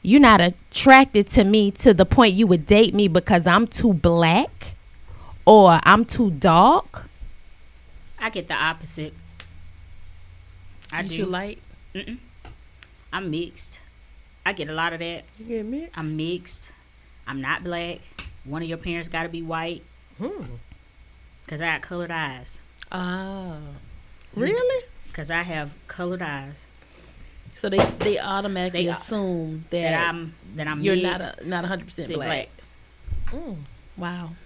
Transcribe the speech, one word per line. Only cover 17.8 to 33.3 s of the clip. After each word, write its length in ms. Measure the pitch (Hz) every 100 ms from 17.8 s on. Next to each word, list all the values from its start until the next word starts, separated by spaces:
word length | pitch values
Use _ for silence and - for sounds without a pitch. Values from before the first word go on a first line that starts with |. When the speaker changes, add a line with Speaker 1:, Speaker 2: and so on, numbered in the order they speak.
| 170 175 - - - -
Speaker 2:
One 160 | 127 147
of 60 | 165
your 80 | 165
parents 300 | 165 170 165
gotta 200 | 165 165
be 120 | 165
white. 420 | 165 165 165 170 - _ _ _
Speaker 4:
Hmm. 260 | 226 403 139 120 - - _ _ - - - - -
Speaker 2:
'Cause 160 | 151
I 40 | 165
got 100 | 143
colored 280 | - 175 170
eyes. 480 | 165 151 127 123 - - _ -
Speaker 3:
Ah. 640 | 185 180 185 190 196 185 156 147 139 - - - - - -
Speaker 4:
Really? 480 | 269 453 508 523 494 - -
Speaker 2:
'Cause 180 | - 147
I 120 | 165
have 260 | 175 156 147 147 -
colored 320 | - 180 180
eyes. 440 | 170 143 135 143 - _ _ - - - - - -
Speaker 3:
So 140 | - 208
they, 100 | 196 185 -
they 200 | 214 202
automatically 680 | - 196 202 190 180 175
Speaker 2:
They, 60 | 180
uh, 40 | 170
Speaker 3:
assume 680 | - 220 196 175 160 156 160
that 120 | 175 165
Speaker 2:
that 160 | 165 170
I'm, 260 | 170 165 - - 107
that 100 | 151
I'm 120 | 151
Speaker 3:
you're 120 | 180 185
Speaker 2:
mixed, 420 | 185 185 - -
Speaker 3:
not 0 |
a, 80 | -
not 160 | 180
a 40 | 175
hundred 180 | 185 170
percent 220 | - 160
Speaker 2:
say 60 |
Speaker 3:
black. 340 | 160 131 147 - - - - - _ - - -